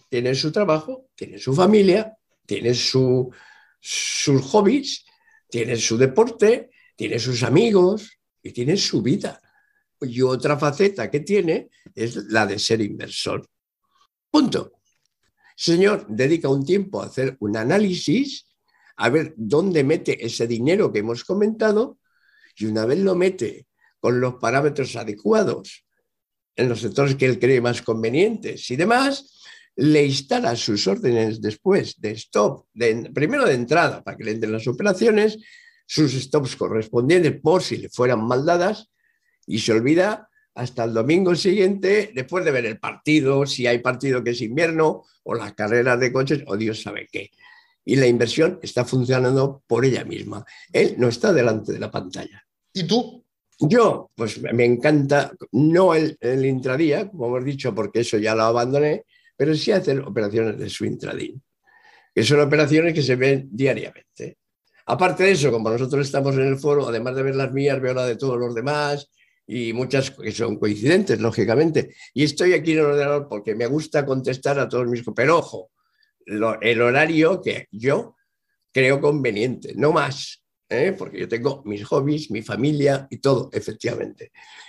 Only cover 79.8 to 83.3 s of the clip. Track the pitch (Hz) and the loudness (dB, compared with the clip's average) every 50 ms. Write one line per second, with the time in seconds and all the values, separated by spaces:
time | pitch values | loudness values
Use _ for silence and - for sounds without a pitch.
79.8 | 123 147 170 160 143 135 135 - - - - - _ _ _ _ _ _ 104 117 | 0 2 2 2 0 -2 -6 -8 -12 -14 -16 -20 _ _ _ _ _ _ -2 0
80.8 | 147 190 196 190 92 - - 92 98 - 113 117 120 139 135 - - 107 104 101 | 0 0 -2 -6 -10 -12 -10 -10 -8 -6 -6 -4 -2 -4 -4 -4 -8 -10 -10 -8
81.8 | 101 - - 147 135 143 151 156 151 - 107 113 110 - 107 101 123 147 151 143 | -6 -2 -2 0 0 0 -2 -4 -4 -8 -8 -10 -8 -6 -6 -2 -2 0 0 2
82.8 | 139 139 139 139 139 - - - - 139 | 2 0 0 0 -4 -10 -14 -4 0 0